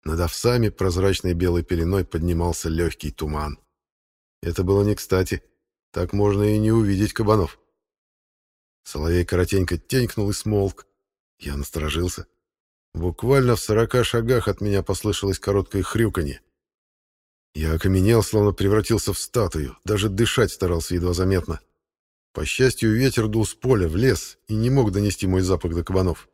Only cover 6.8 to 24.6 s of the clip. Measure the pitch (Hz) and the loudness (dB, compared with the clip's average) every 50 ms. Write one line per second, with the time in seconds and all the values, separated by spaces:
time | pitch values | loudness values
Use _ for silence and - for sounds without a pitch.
6.8 | 110 101 98 95 104 104 - - 113 104 110 107 87 78 - _ _ _ _ _ | 2 2 2 0 0 -2 -2 -2 2 2 4 2 2 -2 -6 _ _ _ _ _
7.8 | _ _ _ _ _ _ _ _ _ _ _ _ _ _ _ _ _ _ _ _ | _ _ _ _ _ _ _ _ _ _ _ _ _ _ _ _ _ _ _ _
8.8 | _ - - 73 76 82 85 90 87 - - 90 90 - - 98 92 87 90 82 | _ -12 -8 -4 0 2 2 2 2 2 2 2 2 2 2 0 0 0 -2 -6
9.8 | - _ - 131 123 113 - - 104 101 98 - - 107 107 101 98 98 - - | -4 _ 0 0 0 0 -2 -2 -2 -2 -2 -4 -2 -2 0 0 0 0 -4 -8
10.8 | - _ _ _ _ _ _ _ _ _ _ _ - 71 71 71 71 - - 80 | -20 _ _ _ _ _ _ _ _ _ _ _ -12 -10 -8 -8 -8 -6 -6 -6
11.8 | 76 76 71 80 87 92 - - - _ _ _ _ _ _ _ _ _ _ _ | -4 -4 -2 -2 -2 -4 -4 -8 -14 _ _ _ _ _ _ _ _ _ _ _
12.8 | _ _ _ 85 85 90 82 - - 117 135 139 131 123 120 - - - 107 107 | _ _ _ -4 -4 -4 -4 -4 0 2 4 4 4 4 2 0 0 0 2 2
13.8 | 117 110 - 127 117 - - 117 110 117 127 117 107 - 98 - 101 104 101 98 | 2 2 2 0 0 2 0 -2 0 2 0 2 2 -2 -4 -2 -2 0 0 0
14.8 | 87 - 98 - - 107 101 - - 98 95 - - - 101 101 92 - - - | 0 -2 -4 -2 -2 -4 -2 -2 -2 -4 -4 -4 -2 0 0 0 -2 -2 -4 -4
15.8 | - - - 113 113 107 - 92 80 71 67 - _ _ _ _ _ _ _ _ | -4 -2 0 0 0 0 0 -2 -4 -4 -6 -10 _ _ _ _ _ _ _ _
16.8 | _ _ _ _ _ _ _ _ _ _ _ _ _ _ _ 78 78 78 80 82 | _ _ _ _ _ _ _ _ _ _ _ _ _ _ _ -4 -2 0 0 0
17.8 | - 95 95 92 92 107 117 113 104 - - 107 104 104 - - 98 98 101 110 | 2 2 2 4 4 6 6 4 4 2 2 2 2 2 2 0 0 2 2 2
18.8 | 104 - 113 101 - - 95 - - - - 123 107 87 - 80 73 67 - _ | 2 2 0 0 0 -2 -4 -6 -8 -4 -2 -2 -2 0 -2 -4 -6 -6 -8 _
19.8 | _ 92 107 98 98 110 98 95 117 - - - 113 92 - - 95 90 87 82 | _ -2 -2 0 0 -2 0 0 0 2 4 2 2 2 2 -2 -2 0 0 -2
20.8 | 80 - 90 87 85 90 87 82 92 95 95 90 85 - 80 76 _ _ _ _ | -2 -2 -4 -2 0 0 0 0 2 2 2 0 0 -4 -8 -10 _ _ _ _
21.8 | _ _ _ _ _ _ _ _ _ _ _ - 80 78 - - 131 127 - - | _ _ _ _ _ _ _ _ _ _ _ -8 -6 -6 0 2 2 2 2 2
22.8 | - 110 107 - - 131 - - 110 107 107 113 107 - - _ - 127 131 104 | 0 0 2 2 2 0 2 0 -2 0 0 -2 -2 -2 -6 _ 0 0 2 2
23.8 | 90 80 80 92 120 131 104 85 - - - _ _ - 110 107 | 2 0 0 2 2 2 2 0 -4 -10 -18 _ _ -6 -4 -2